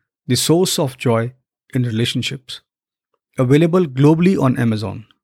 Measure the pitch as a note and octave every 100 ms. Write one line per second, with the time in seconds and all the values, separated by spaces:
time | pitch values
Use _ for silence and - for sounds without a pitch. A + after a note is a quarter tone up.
0 | _ _ - B2 - D#3+ F#3 - D3 -
1 | B2+ A2+ A#2 - _ _ _ C3 B2 A2
2 | A#2+ B2+ A#2 C#3 - - _ _ _ _
3 | _ _ _ - B2 D3 E3+ F3+ E3+ B2+
4 | C#3+ D#3+ F3 G3 C#3 B2 A#2 G#2+ G#2 G2
5 | G#2+ _